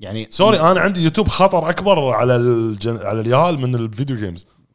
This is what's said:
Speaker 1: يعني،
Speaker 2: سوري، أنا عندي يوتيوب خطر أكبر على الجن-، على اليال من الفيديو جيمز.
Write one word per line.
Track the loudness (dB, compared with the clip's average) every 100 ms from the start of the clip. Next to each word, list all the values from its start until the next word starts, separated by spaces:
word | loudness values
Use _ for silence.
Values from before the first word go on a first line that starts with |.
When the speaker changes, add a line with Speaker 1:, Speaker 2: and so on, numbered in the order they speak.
Speaker 1:
يعني، | -10 -10 -6
Speaker 2:
سوري، | 0 2 4
أنا | 4 4
عندي | 2 0
يوتيوب | 0 0 -2
خطر | 2 2 2 -2
أكبر | -2 0 2 2
على | 2 2 2
الجن-، | 2 2 0 -4 -6 -6 -4
على | -4
اليال | 0 2 2 0
من | -2
الفيديو | -4 -4 -6 -6 -6
جيمز. | -8 -10 -16 _ _